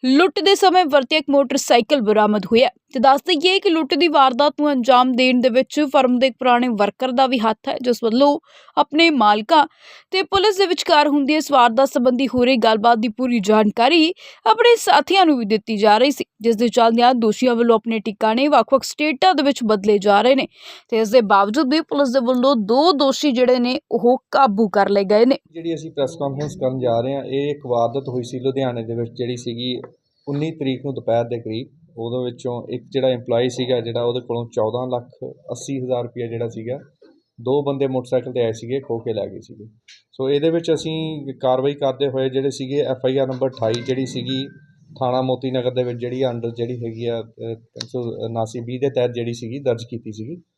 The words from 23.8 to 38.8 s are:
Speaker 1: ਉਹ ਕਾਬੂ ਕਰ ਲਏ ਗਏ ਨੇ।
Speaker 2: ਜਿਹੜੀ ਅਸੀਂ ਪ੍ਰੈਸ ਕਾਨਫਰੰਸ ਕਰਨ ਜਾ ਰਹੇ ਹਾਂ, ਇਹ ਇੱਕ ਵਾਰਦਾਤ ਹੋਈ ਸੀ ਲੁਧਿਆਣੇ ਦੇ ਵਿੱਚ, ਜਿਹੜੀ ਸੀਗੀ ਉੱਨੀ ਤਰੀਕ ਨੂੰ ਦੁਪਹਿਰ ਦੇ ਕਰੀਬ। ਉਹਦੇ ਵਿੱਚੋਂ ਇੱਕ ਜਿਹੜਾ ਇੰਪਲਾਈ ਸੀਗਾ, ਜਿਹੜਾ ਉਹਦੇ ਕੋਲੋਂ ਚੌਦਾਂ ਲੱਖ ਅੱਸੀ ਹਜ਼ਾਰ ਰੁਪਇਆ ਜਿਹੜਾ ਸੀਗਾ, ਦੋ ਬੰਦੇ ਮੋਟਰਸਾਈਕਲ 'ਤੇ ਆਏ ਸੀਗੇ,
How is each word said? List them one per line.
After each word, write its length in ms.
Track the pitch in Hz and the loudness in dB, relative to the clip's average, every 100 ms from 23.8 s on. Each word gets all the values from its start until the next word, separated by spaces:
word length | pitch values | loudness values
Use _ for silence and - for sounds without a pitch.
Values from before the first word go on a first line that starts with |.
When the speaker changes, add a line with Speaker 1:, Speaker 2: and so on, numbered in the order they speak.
| _ | _
Speaker 1:
ਉਹ 320 | 233 233 254 _ | -2 0 0 _
ਕਾਬੂ 380 | - 269 196 220 | 2 2 2 0
ਕਰ 200 | 202 196 | 2 2
ਲਏ 160 | 196 | 0
ਗਏ 200 | 190 208 | 2 4
ਨੇ। 140 | 240 269 _ | 4 2 _
Speaker 2:
ਜਿਹੜੀ 220 | 160 170 | -10 -8
ਅਸੀਂ 160 | 160 160 | -6 -8
ਪ੍ਰੈਸ 200 | - 135 | -4 -4
ਕਾਨਫਰੰਸ 460 | 165 139 135 147 - | -4 -6 -4 -8 -4
ਕਰਨ 220 | 131 131 | -4 -2
ਜਾ 220 | 123 117 | 0 0
ਰਹੇ 140 | 123 | -2
ਹਾਂ, 100 | 139 | -6
ਇਹ 260 | 123 139 143 | -4 -4 -4
ਇੱਕ 160 | 143 131 | -6 -2
ਵਾਰਦਾਤ 380 | 120 117 131 131 | 0 0 -2 -6
ਹੋਈ 140 | 123 | -8
ਸੀ 160 | 117 135 | -6 -6
ਲੁਧਿਆਣੇ 460 | 127 135 131 120 | -4 -2 -4 -4
ਦੇ 100 | 113 | -6
ਵਿੱਚ, 180 | 117 117 | -6 -6
ਜਿਹੜੀ 240 | 117 123 123 | -6 -6 -6
ਸੀਗੀ 440 | 120 117 123 123 - _ _ _ - | -8 -8 -6 -8 -10 _ _ _ -8
ਉੱਨੀ 220 | 143 156 | -6 -6
ਤਰੀਕ 300 | 160 135 131 | -4 -6 -4
ਨੂੰ 100 | 139 | -6
ਦੁਪਹਿਰ 300 | 123 117 117 | -8 -2 -2
ਦੇ 140 | 117 120 | -2 -6
ਕਰੀਬ। 300 | 110 110 135 _ _ 113 | -8 -10 -12 _ _ -12
ਉਹਦੇ 320 | 117 123 123 | -8 -6 -8
ਵਿੱਚੋਂ 320 | 120 127 120 - | -8 -8 -8 -10
ਇੱਕ 140 | 123 - | -12 -6
ਜਿਹੜਾ 180 | 135 131 | -2 -2
ਇੰਪਲਾਈ 400 | 123 120 117 127 | -2 -2 -2 -2
ਸੀਗਾ, 320 | 123 127 123 | -4 -2 -2
ਜਿਹੜਾ 220 | 113 117 | -2 -4
ਉਹਦੇ 240 | 120 120 123 | -4 -4 -6
ਕੋਲੋਂ 220 | 117 117 | -8 -6
ਚੌਦਾਂ 320 | 120 110 120 127 | -4 -2 -2 -6
ਲੱਖ 480 | 123 123 _ 127 131 - | -6 -8 _ -16 -16 -14
ਅੱਸੀ 340 | 123 - 135 | -14 -10 -10
ਹਜ਼ਾਰ 180 | 127 123 | -4 -4
ਰੁਪਇਆ 240 | 120 120 117 | -6 -8 -8
ਜਿਹੜਾ 220 | 113 117 | -6 -8
ਸੀਗਾ, 300 | 113 113 135 - _ - _ _ _ | -8 -10 -12 -14 _ -20 _ _ _
ਦੋ 220 | 120 139 | -2 -2
ਬੰਦੇ 240 | 143 139 139 | -2 -2 -2
ਮੋਟਰਸਾਈਕਲ 440 | 131 123 127 127 | -4 -4 -4 -4
'ਤੇ 140 | 127 | -4
ਆਏ 80 | 117 | -4
ਸੀਗੇ, 280 | 113 117 135 | -4 -6 -8